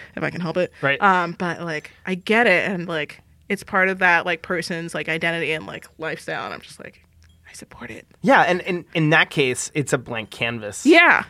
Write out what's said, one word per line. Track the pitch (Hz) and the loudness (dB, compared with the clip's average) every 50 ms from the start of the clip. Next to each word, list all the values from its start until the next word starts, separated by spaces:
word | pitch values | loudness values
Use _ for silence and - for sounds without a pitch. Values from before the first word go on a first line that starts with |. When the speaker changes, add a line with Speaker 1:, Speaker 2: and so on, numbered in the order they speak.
| - - - | -4 -14 -8
Speaker 1:
if | - 165 | -6 -6
I | 147 | -6
can | 156 170 | -4 -6
help | 180 160 165 | -6 -4 -2
it. | 180 175 - _ - | -2 -2 -2 _ -4
Speaker 2:
Right. | 147 139 139 - | -2 0 2 4
Speaker 1:
Um, | 208 196 185 180 175 170 165 | 4 4 4 4 0 -2 -4
but, | - 185 170 160 - | -6 -6 -6 -6 -6
like, | 170 170 151 151 - - _ _ - | -8 -8 -8 -8 -10 -14 _ _ -8
I | 185 190 | -8 -8
get | 180 - - 214 226 240 | -6 -2 0 2 4 6
it, | 214 180 160 98 185 | 6 4 4 2 0
and, | 202 175 170 | -2 -4 -6
like, | 185 165 151 147 - - - _ _ _ _ _ | -4 -4 -4 -6 -6 -10 -20 _ _ _ _ _
it's | - 202 - - | -6 -6 -6 -6
part | - 208 190 185 190 | -2 0 2 2 2
of | 190 185 | 2 2
that, | 185 180 175 165 - | 2 4 4 4 2
like, | 180 170 160 | 0 -4 -4
person's, | - - 180 165 160 - 180 165 165 170 - | -4 -6 -4 -4 -4 -6 -8 -8 -8 -8 -8
like, | 156 156 | -8 -6
identity | 160 160 165 170 170 165 165 160 147 156 | -4 -4 -2 -2 -2 -2 -2 -2 -4 -4
and, | 156 - | -4 -6
like, | - - - - - _ - | -10 -14 -16 -16 -18 _ -10
lifestyle, | 156 156 151 - - 165 156 - 92 | -10 -10 -10 -10 -10 -10 -8 -8 -8
and | 98 80 | -10 -12
I'm | - | -14
just | - - - - - | -16 -20 -20 -20 -20
like, | - _ _ _ _ _ _ _ _ _ _ _ - | -20 _ _ _ _ _ _ _ _ _ _ _ -20
I | - | -20
support | - - _ - - - - | -20 -20 _ -20 -18 -16 -16
it. | 107 - - _ _ - - | -16 -18 -20 _ _ -2 2
Speaker 2:
Yeah, | 226 269 190 | 4 6 6
and | 151 - 180 180 | 6 4 2 -2
in, | - 190 180 175 - _ - | -2 -4 -4 -6 -6 _ -2
in | 170 156 151 | 0 2 4
that | 160 156 180 - | 4 4 4 2
case, | - 160 139 127 123 - - - - | 2 0 0 0 0 -4 -6 -6 -4
it's | 151 131 - 151 | -4 -2 -2 -2
a | |
blank | 131 117 - 120 113 107 - | -4 -4 -6 -10 -10 -10 -10
canvas | - - 123 117 120 113 104 104 - - - | -8 -6 -4 -4 -4 -6 -10 -10 -8 0 4
Speaker 1:
Yeah. | 269 349 339 349 302 196 - - | 6 8 8 8 6 4 2 0